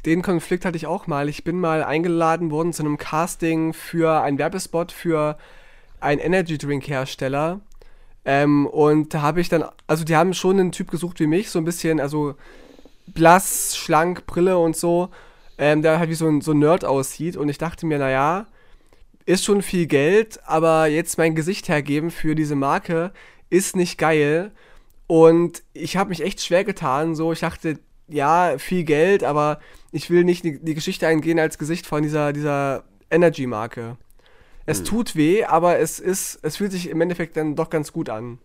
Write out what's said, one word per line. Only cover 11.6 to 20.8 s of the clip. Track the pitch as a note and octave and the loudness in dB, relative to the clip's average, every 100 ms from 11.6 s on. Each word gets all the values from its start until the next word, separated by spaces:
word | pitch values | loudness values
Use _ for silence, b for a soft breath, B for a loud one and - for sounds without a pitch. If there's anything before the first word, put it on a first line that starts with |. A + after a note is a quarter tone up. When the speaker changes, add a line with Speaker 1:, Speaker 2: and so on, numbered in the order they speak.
| E3 | -2
Speaker 1:
bisschen, | F3 E3 D#3 | -2 -2 0
also | C#3+ D3+ D3 C#3 B B B B B - - | 0 -2 -4 -8 B B B B B -20 -14
blass, | - E3 F3+ - - - - | 4 8 8 4 -6 -6 -6
schlank, | - D#3 E3+ F3+ - | 0 2 2 -4 -6
Brille | F3 F3+ F#3 | 0 2 2
und | E3 D#3 | 2 0
so, | E3+ F3 F3+ b b b b - | 0 0 -2 b b b b -2
ähm, | C#3+ D3+ | 2 4
der | D#3+ D#3+ | 2 2
halt | E3 | 0
wie | D#3+ | 0
so | D#3+ | 0
ein, | D3+ | 0
so | D3+ | 2
ein | D3+ | 4
Nerd | D3+ F3+ - | 4 4 2
aussieht. | C3+ C3 - D#3+ - | 0 -2 -6 -8 -4
Und | D3 | -4
ich | C#3+ | -4
dachte | D#3+ - E3 | -8 -6 -4
mir, | C#3+ | -2
„Naja, | C3+ C3 D3 G3 A3 b b b b b - _ - | 0 0 0 -2 -6 b b b b b -20 _ 0
ist | F#3 - | 0 4
schon | G3+ | 0
viel | F#3+ F3+ D#3 | 2 -2 2
Geld, | C#3+ D3 G3+ A3 - - | 2 4 2 2 -8 -2
aber | D#3+ E3 D#3+ | 2 4 4